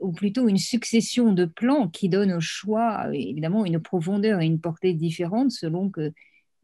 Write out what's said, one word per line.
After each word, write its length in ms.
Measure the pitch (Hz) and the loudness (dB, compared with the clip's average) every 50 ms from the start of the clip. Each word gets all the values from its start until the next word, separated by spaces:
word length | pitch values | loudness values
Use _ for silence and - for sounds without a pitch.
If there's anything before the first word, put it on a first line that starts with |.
| - | -4
ou 100 | 196 165 | -6 -4
plutôt 360 | - 202 208 202 262 254 220 | -2 -2 -2 0 2 2 2
une 100 | 196 190 | 4 2
succession 720 | - - - 233 - - - 233 196 - - 247 247 226 196 | 2 0 -2 -2 -2 0 2 2 2 2 0 2 4 4 4
de 140 | 180 180 | 4 2
plans 420 | 170 - - 226 247 277 311 233 165 | 0 -2 -2 0 2 2 2 2 0
qui 200 | - - - 185 | -2 -2 -2 0
donne 240 | 165 196 208 196 180 | 2 2 2 2 2
au 80 | 170 | 0
choix, 640 | 160 - - - - 202 214 214 233 233 214 - - | -2 -4 -6 -8 -4 -2 0 0 0 0 0 -2 -4
euh, 60 | 143 143 | -4 -4
évidemment, 520 | 143 - 92 123 151 156 165 180 220 214 | -4 -4 -6 -6 -4 -2 0 0 0 0
une 160 | 180 165 165 | 0 0 -2
profondeur 600 | 160 - - 185 160 180 202 208 202 220 214 180 | -2 -2 -2 -2 -2 0 0 0 2 2 2 2
et 60 | 160 | 2
une 140 | 160 160 160 | 2 2 0
portée 320 | - 170 165 - - 185 175 | 0 -4 -4 -2 0 0 0
différentes 580 | 156 165 170 160 - 175 170 190 226 269 269 | 0 0 -2 -2 -2 -4 -2 0 0 0 0
selon 400 | 240 - - 165 160 180 190 196 | 0 -2 -4 -4 -2 -2 -2 -4
que, 220 | 196 - 151 147 151 _ _ _ _ _ _ _ _ _ | -4 -4 -6 -6 -6 _ _ _ _ _ _ _ _ _